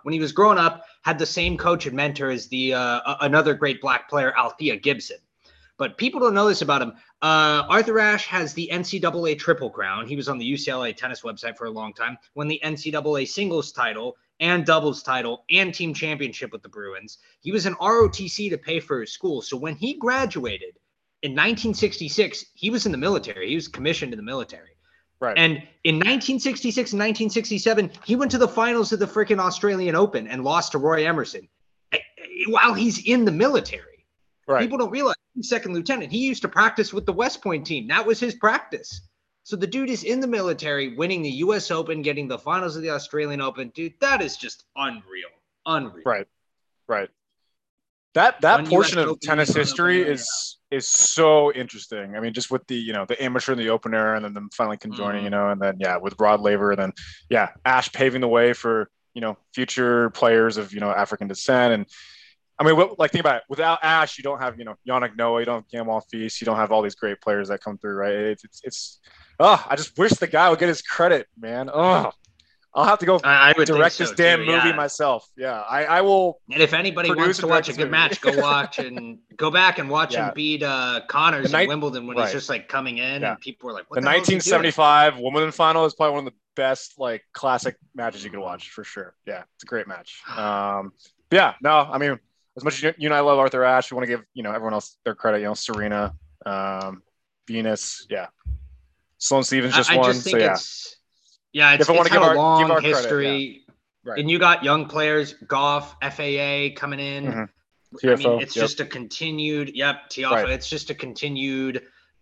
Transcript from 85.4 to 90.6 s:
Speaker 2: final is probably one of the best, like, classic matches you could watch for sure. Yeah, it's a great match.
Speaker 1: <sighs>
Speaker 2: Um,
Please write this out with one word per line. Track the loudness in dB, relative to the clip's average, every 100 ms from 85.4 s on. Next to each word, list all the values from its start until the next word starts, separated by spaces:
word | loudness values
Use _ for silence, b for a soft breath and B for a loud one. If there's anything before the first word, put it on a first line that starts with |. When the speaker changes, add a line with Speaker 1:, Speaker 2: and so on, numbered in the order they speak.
| 0
Speaker 2:
final | 2 2 4 2
is |
probably | 2 0 0
one | -6
of |
the | -12 _ -2
best, | 0 -2 -6 -8
like, | -6 -6 _
classic | -4 0 0 -2 -8 _
matches | -8 -8 -8
you | -12
could | -10
watch | -10 -10 -14
for | -18
sure. | -16 -14 -16 _ -14
Yeah, | -14 -14
it's | _
a | -10
great | -8 -8
match. | -12 -16 -20 -14
Speaker 1:
<sighs> | -6
Speaker 2:
Um, | -4 -2